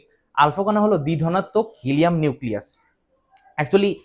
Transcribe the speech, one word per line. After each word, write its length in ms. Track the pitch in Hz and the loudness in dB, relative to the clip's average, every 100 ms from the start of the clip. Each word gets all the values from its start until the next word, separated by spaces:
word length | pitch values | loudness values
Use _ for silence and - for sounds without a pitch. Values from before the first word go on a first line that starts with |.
| - _ _ | -12 _ _
আলফা 300 | - 147 165 | 0 0 0
কণা 180 | 202 208 | -2 0
হলো 160 | 208 185 | 2 0
দ্বিধনাত্মক 760 | 143 160 165 185 185 214 220 - | 0 -2 -2 -2 -2 -4 -4 -6
হিলিয়াম 320 | 127 143 170 170 | -2 2 2 2
নিউক্লিয়াস। 640 | 151 127 120 104 - - _ _ _ _ _ _ _ - | -2 -2 -6 -8 -10 -18 _ _ _ _ _ _ _ -6
Actually, 340 | 147 196 202 - | 2 2 2 -2